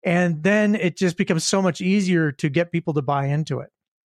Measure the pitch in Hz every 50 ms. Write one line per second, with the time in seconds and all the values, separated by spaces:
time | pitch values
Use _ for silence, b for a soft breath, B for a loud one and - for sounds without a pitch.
0 | - 185 170 175 180 175 165 151 151 190 208 214 208 208 208 214 180 180 - -
1 | 190 180 165 - 196 - 180 165 - - - 196 190 185 160 - 196 180 190 208
2 | 196 180 180 165 160 147 139 - - 151 135 165 175 170 - 170 - - 147 151
3 | 135 135 143 139 139 139 143 151 156 - 139 120 - - _ _ _ _ _ _
4 | _